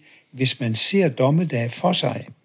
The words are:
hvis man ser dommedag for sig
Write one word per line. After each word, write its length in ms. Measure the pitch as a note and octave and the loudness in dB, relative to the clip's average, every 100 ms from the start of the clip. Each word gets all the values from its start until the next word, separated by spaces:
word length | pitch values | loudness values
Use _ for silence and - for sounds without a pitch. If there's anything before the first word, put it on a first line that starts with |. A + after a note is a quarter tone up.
| - - _ | -16 -20 _
hvis 280 | B2+ B2+ - | -4 -2 -2
man 160 | A#2 A2 | -2 0
ser 320 | - G3 E3 | 2 2 2
dommedag 640 | A#2+ C3 E3 E3+ A#2 A#2 | 2 2 2 0 -2 -4
for 220 | - - | -2 0
sig 320 | - - - - - | 0 -2 -4 -10 -20